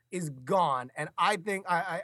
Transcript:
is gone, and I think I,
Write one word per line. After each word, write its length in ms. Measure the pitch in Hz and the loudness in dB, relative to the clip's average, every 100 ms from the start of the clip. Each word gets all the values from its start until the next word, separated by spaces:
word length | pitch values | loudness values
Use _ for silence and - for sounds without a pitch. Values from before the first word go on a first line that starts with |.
| _ | _
is 200 | 185 160 | -6 -6
gone, 600 | 131 127 196 170 131 127 - | -6 0 2 4 2 -2 -8
and 120 | 151 - | -6 0
I 180 | 180 208 | 2 2
think 280 | 175 196 185 | 0 -4 0
I, 340 | 175 185 170 | 0 0 -4